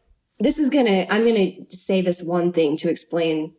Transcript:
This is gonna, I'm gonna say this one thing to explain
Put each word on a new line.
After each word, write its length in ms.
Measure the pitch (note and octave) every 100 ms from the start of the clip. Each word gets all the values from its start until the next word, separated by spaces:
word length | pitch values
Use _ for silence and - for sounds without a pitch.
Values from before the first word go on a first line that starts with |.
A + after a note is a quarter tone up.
| _ _ _ -
This 180 | A#3+ D4
is 120 | C4+
gonna, 360 | D4 A#3 F#3+ F#3
I'm 160 | G#3+ A#3
gonna 420 | A3 F#3 - -
say 300 | - - F#3+
this 220 | F#3 F3
one 300 | E3 F3 F3
thing 240 | E3+ D3+ D#3
to 120 | E3+
explain 640 | D#3+ - E3+ E3 D#3 D#3+